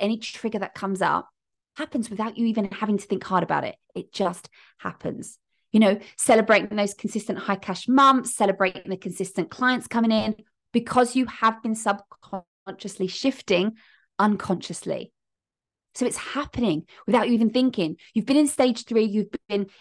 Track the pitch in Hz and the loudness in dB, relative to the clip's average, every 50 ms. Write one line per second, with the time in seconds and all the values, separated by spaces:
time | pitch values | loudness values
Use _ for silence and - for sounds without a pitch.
0 | 196 208 233 220 - - - - - 220 220 202 190 - - - 196 196 196 185 | -2 -2 -2 -4 -6 -10 -12 -8 -8 -6 -6 -6 -6 -8 -10 -8 -6 -6 -4 0
1 | 180 156 139 - - - _ _ _ _ _ _ _ _ _ - 311 302 - 262 | 0 0 0 0 -4 -6 _ _ _ _ _ _ _ _ _ -10 -8 -6 -4 -4
2 | 220 226 214 202 214 226 - - 233 226 214 220 202 196 - - 220 214 208 196 | -4 -4 -6 -6 -6 -6 -4 -2 0 0 0 0 -2 -4 -4 -4 -2 0 0 0
3 | - - 202 185 - - 190 180 170 - 160 143 131 - - _ _ _ - 180 | 0 -2 -4 -4 -2 0 0 0 0 0 0 -2 -2 -4 -8 _ _ _ -12 -12
4 | - - - - 202 180 175 - - - _ _ - _ _ _ - 180 170 - | -12 -8 -4 -2 -2 -2 -2 -4 -10 -20 _ _ -20 _ _ _ -10 -10 -10 -8
5 | - 170 - - - - - _ _ _ _ _ _ _ - 214 220 196 202 214 | -8 -8 -8 -8 -10 -16 -18 _ _ _ _ _ _ _ 4 4 6 6 4 2
6 | - - - - - - 233 220 214 220 220 202 170 208 214 208 202 202 - - | -2 -10 -10 -2 2 4 6 6 6 6 4 4 2 0 -2 -2 -2 -2 -4 -6
7 | - 208 - 214 - - 202 185 - - 196 190 - - 180 - - - 254 269 | -8 -6 -6 -6 -6 -6 -6 -6 -4 -4 -4 -4 -4 -6 -8 -6 -2 2 4 6
8 | 269 269 269 254 - - - - 214 - 240 - 196 190 190 190 - 190 190 185 | 8 6 6 4 2 -2 -2 0 2 2 2 2 0 0 0 -2 -8 -8 -8 -8
9 | - 190 180 - 190 180 - 190 175 - - - 254 254 254 240 - - - 233 | -6 -8 -6 -6 -6 -4 -4 -4 -4 -4 -4 -2 0 0 0 0 -2 -4 -2 0
10 | 226 226 220 220 208 220 214 - - _ _ _ _ _ - 240 233 - - 247 | 2 2 2 2 2 0 -4 -6 -8 _ _ _ _ _ -2 -2 -2 0 2 2
11 | 254 240 - 262 254 233 - - - 226 220 226 - 226 220 220 - 208 202 202 | 2 4 2 0 -2 -2 -2 0 0 0 2 0 -2 -4 -4 -2 -2 -2 -2 -2
12 | - _ - - - - - 190 175 _ _ _ _ 190 190 - - 196 - - | -4 _ -20 -20 -18 -14 -12 -12 -12 _ _ _ _ -14 -14 -12 -12 -12 -8 -6
13 | 185 185 - - - 269 262 - - - 190 175 185 220 220 - _ _ _ _ | -6 -6 -4 -2 -2 -2 -2 -2 0 0 2 2 2 0 -2 -6 _ _ _ _
14 | _ _ _ - 202 214 208 185 - - 185 160 - - 170 - - 170 147 - | _ _ _ 0 2 2 2 0 0 -2 -2 -2 -4 -8 -12 -10 -6 -6 -6 -6
15 | - - _ _ _ _ _ _ _ _ _ _ _ _ _ _ _ _ - - | -8 -12 _ _ _ _ _ _ _ _ _ _ _ _ _ _ _ _ -6 -4
16 | 247 240 - - - - - 269 294 - - - 240 208 156 151 - _ - - | -2 -2 -2 -4 -8 -8 -8 -8 -8 -6 -4 -2 0 0 0 0 -4 _ -16 -10
17 | - - 220 240 - 247 240 214 226 214 220 254 254 262 - - 175 156 - - | -2 2 2 2 4 4 4 4 4 2 2 2 2 2 2 0 -2 -4 -4 -8
18 | _ - - 220 180 - 269 294 302 277 - - 262 254 226 - - - 233 226 | _ -8 -4 -2 0 2 4 4 4 4 2 2 2 2 2 -2 -4 -2 0 2
19 | 220 220 196 214 196 - - - _ - 208 202 196 190 _ _ | 2 2 2 -2 -2 -4 -6 -12 _ -6 -4 -4 -4 -6 _ _